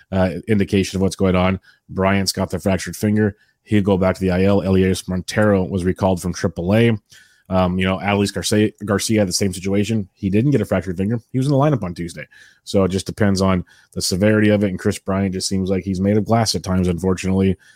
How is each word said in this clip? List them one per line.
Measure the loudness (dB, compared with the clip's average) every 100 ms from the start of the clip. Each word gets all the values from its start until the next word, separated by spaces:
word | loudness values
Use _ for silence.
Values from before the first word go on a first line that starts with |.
| -6
uh, | 0 0 -2 -2
indication | 0 2 0 0 0
of |
what's | -2 0
going | 0
on. | 2 2 -2 _ _ -10
Bryant's | -2 0 2 0
got | -4 -4
the | -2
fractured | -2 -2 -4
finger. | -4 0 2 0 -2 _ _
He'll | 0 2
go | 2 2
back | 2
to | 0
the | 0
I | 2
L. | 2 2
Elias | 2 2 2 0 -4
Montero | -8 -4 0 2 2
was | 0 -2
recalled | -2 0 0 0
from | -4
triple | -4 -4 -4 0 4
A. | 4 0 _ -20 _ _ -4
Um, | 0 0 0
you |
know, | -2 -2
Adolis | 0 0 0
Garcia, | -2 -2 2 0 -2
Garcia | -2 -2 0 0
had | 0
the |
same | 0 -4
situation. | -4 -2 -2 0 -2 -4
He | -6 -2
didn't | 0 2
get | 0
a |
fractured | 0 -2 -2 -4
finger. | -2 -4 -6
He | -4
was | 0
in |
the | 2
lineup | 2 0
on | -4
Tuesday. | -8 -10 -12 -18 -20 -20 _
So | -2 0
it | 2
just | 0
depends | -4 -2 0 2
on | 2 0 -4 _ _
the | -8
severity | -4 0 2 4 4
of | 2
it. | 0
And | -2
Chris | -4 -4
Bryant | -4 -2 -2
just | -2 -4
seems | -2 -2
like | -2
he's | -2 -2
made | 2 2
of |
glass | 2 0 0
at | -2
times, | -2 0 0
unfortunately, | 0 -2 -2 0 2 2 0 _